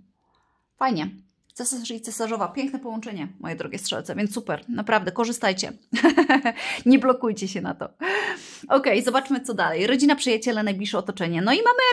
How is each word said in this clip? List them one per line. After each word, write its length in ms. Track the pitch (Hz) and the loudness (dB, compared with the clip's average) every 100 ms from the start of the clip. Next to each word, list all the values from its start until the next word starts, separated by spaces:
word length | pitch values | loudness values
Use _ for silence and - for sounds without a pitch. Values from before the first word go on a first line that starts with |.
| _ _ _ _ _ _ _ - | _ _ _ _ _ _ _ -4
Fajnie. 340 | 262 185 185 - _ _ _ | -2 0 -4 -10 _ _ _
Cesarz 360 | - 247 262 233 | -10 -6 -6 -8
i 100 | 226 | -10
cesarzowa. 480 | 226 220 220 226 226 | -10 -6 -4 -4 -4
Piękne 300 | 277 277 269 | -4 -6 -6
połączenie, 500 | 247 220 226 196 151 - | -8 -10 -10 -10 -10 -10
moje 160 | 165 165 | -10 -8
drogie 220 | - 196 | -8 -8
strzelce, 360 | - - 180 | -6 -6 -6
więc 200 | 180 208 | -4 -4
super. 300 | 233 208 151 - | -4 -6 -6 -6
Naprawdę, 440 | 233 208 220 185 | -6 0 0 0
korzystajcie. 600 | 180 233 240 208 190 - - _ 226 339 285 285 | -2 -2 0 0 0 -4 -10 _ 2 4 6 6
<laughs> 600 | 277 254 226 - - 240 | 4 2 -4 -6 0 6
Nie 120 | 262 | 6
blokujcie 500 | 254 254 233 208 190 | 6 2 0 -2 -4
się 120 | 190 | -6
na 140 | 175 | -6
to. 140 | 180 - - 349 415 - 370 - - - | -8 -10 -6 -4 -2 -4 -8 -12 -12 2
Okej, 340 | 269 269 285 | 2 4 2
zobaczmy, 380 | 254 254 269 277 | 2 0 0 -2
co 140 | 269 | -2
dalej. 320 | 202 165 160 208 | -2 0 0 2
Rodzina, 300 | 262 285 285 | 4 4 4
przyjaciele, 460 | 254 220 240 220 | 2 0 0 -2
najbliższe 360 | 208 190 202 202 | 0 -2 -2 -4
otoczenie. 440 | 208 190 170 170 | -4 -4 -2 0
No 100 | 202 | 2
i 40 | 302 | 2
mamy 220 | 466 494 508 | 2 4 4